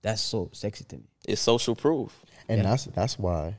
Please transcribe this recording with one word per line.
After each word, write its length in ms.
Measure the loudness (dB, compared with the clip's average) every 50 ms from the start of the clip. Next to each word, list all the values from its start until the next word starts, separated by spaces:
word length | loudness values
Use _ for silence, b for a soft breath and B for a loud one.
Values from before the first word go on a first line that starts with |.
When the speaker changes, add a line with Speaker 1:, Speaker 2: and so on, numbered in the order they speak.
| -2
Speaker 1:
That's 180 | -2 -2 -2
so 300 | -4 -2 -2 -4 -4 -4 -8
sexy 320 | -8 -8 -8 -8 -8 -16
to 120 | _ -16 -18
me. 60 | -18 _ _ _ _
Speaker 2:
It's 140 | -4 -2 0
social 340 | 4 4 4 4 4 0 -2
proof. 400 | 2 2 2 2 2 -2 -8 -10 -20 -20 B B B B B
Speaker 3:
And 100 | 2 2 4
Speaker 1:
Yeah. 60 | 4
Speaker 3:
that's, 140 | 2 2 0
that's 340 | -4 -2 0 0 0 0 -2
why 380 | -2 0 0 0 -2 -4 -8